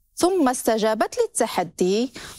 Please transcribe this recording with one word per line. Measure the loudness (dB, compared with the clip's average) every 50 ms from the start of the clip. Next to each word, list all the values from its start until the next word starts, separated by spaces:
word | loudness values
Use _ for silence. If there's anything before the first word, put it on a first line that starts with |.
| _ _ _ 0
ثم | 0 2 2 2 2 2
استجابت | 0 0 0 0 0 2 2 0 0 0 -2 -2 -2 -2
للتحدي | -4 -2 -2 -2 -2 -2 -2 -2 -4 -4 -2 0 0 2 2 2 0 -2 -6 -10 -18 -18 -12